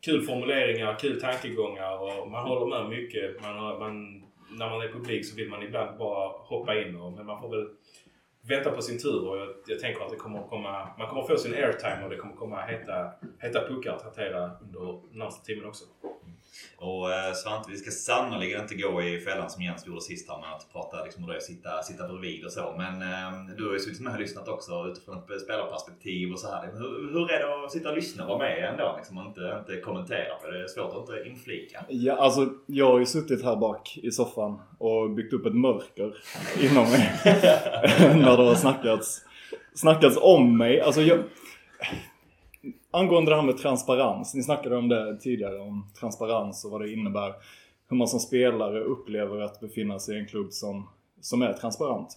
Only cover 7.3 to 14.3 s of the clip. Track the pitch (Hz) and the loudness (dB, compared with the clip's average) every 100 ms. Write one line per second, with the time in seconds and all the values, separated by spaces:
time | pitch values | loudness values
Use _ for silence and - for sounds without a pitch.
7.3 | 107 113 110 104 - _ _ _ _ _ | -12 -8 -8 -8 -14 _ _ _ _ _
8.3 | _ 113 139 147 123 113 120 143 110 92 | _ -4 -2 -2 -4 -6 -4 -2 -2 -2
9.3 | 98 98 98 - 107 120 110 113 110 110 | -6 -8 -14 -8 -6 -6 -8 -10 -12 -12
10.3 | 104 101 110 101 98 - - 110 131 131 | -12 -10 -10 -8 -10 -12 -12 -8 -6 0
11.3 | 147 120 120 131 - - 98 95 98 104 | 0 0 -2 -2 -2 -4 -6 -8 -10 -12
12.3 | - 110 98 90 - - 92 87 - - | -14 -10 -10 -8 -10 -8 -6 -8 -12 -20
13.3 | - - 139 - 131 92 87 - 110 101 | -12 -4 -4 -4 -8 -8 -10 -12 -10 -8